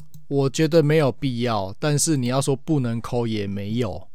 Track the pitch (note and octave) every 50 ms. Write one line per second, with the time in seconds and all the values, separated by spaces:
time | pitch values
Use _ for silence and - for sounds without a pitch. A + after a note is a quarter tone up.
0 | - - - - - - C#3+ C#3 C3+ C3+ - - D#3+ D3 E3+ E3 D3 D3 D#3 D#3+
1 | D3 B2+ - - C#3+ C3+ A#2+ A#2 A#2+ A#2+ A2 G2+ F#2+ F#2+ G2+ - D#3+ D3+ D3 C#3
2 | - E3 D#3 C3+ A#2+ A#2+ B2+ C#3 C3+ D3 C3+ B2+ - - D#3 C#3 B2 A#2 A#2 A#2
3 | - - B2+ A#2+ A#2 A2+ A2 G#2 G2+ G2+ G2 G2+ G2+ G#2 A2+ B2 A#2+ F#2+ - -
4 | - -